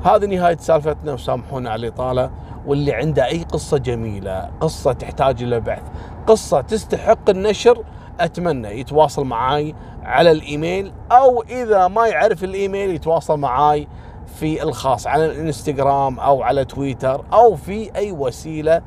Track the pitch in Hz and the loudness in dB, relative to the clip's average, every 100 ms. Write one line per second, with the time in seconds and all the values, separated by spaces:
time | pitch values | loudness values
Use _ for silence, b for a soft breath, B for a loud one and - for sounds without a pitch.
0 | 160 214 202 185 175 165 - 160 151 147 | 4 4 2 2 2 0 2 2 2 -4
1 | 147 135 - 131 113 135 123 110 117 110 | -6 -6 -4 -6 -4 -8 -6 -4 -6 -6
2 | 131 127 131 B B B - 143 143 113 | -2 0 -2 B B B -2 0 0 0
3 | 151 147 127 165 165 160 - 147 123 120 | 0 2 2 0 -4 -6 -2 -2 0 -4
4 | 113 101 95 95 90 - 160 - 143 120 | -4 -6 -6 -8 -8 -4 -4 0 -2 -2
5 | - - 135 120 120 120 113 104 - B | -6 0 0 0 -2 -2 -2 -8 -8 B
6 | B B - 220 - 156 123 214 - 180 | B B 4 4 4 -2 0 -6 -4 -4
7 | - 220 - 190 202 196 233 240 220 B | 2 2 4 2 0 2 4 4 0 B
8 | B - 170 - 175 139 107 107 120 143 | B -4 -4 -2 -2 -2 -4 -10 -2 4
9 | 151 156 135 117 127 147 151 151 B B | 4 2 -4 0 0 0 -2 -8 B B
10 | - 123 170 156 143 147 165 185 196 - | -2 4 6 6 0 -6 -4 -4 -6 -12
11 | - 240 269 240 226 247 240 208 185 208 | 4 6 8 4 -2 -6 2 4 4 4
12 | 226 165 196 165 185 190 196 196 196 165 | 2 4 2 0 -4 -4 -4 -2 -4 -4
13 | 156 165 - 156 139 127 147 160 175 B | 0 -2 0 -2 0 2 4 2 -2 B
14 | B B - - 156 156 151 131 135 127 | B B -18 -6 -4 -2 -4 -2 -2 -2
15 | - 139 160 139 160 143 - 139 139 139 | 0 0 0 -2 -6 -4 -4 0 2 2
16 | 135 127 120 139 113 139 131 - 139 127 | 0 0 2 2 2 0 -2 -4 -6 -2
17 | 131 135 - 196 240 165 127 202 220 180 | -2 -2 2 6 6 6 -6 -8 -8 -6
18 | 208 170 135 - 160 156 151 165 | -6 -4 -6 -6 -10 -4 0 0